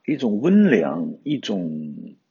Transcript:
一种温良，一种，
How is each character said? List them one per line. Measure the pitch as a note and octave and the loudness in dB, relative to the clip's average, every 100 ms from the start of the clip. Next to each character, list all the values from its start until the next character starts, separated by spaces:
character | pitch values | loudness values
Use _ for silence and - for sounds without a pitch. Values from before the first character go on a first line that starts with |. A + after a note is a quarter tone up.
| - | -6
一 | C#3 | -2
种 | B2+ G#2 | -2 0
温 | D#3 G#3 G3 | 4 6 6
良， | G#2+ C#2+ E2 D#2 D2+ | 4 2 -2 -6 -8
一 | C#3 C3+ | -6 -6
种， | - G2 E2 D#2 D2+ C#2 - - _ | -4 -4 -4 -6 -10 -12 -16 -20 _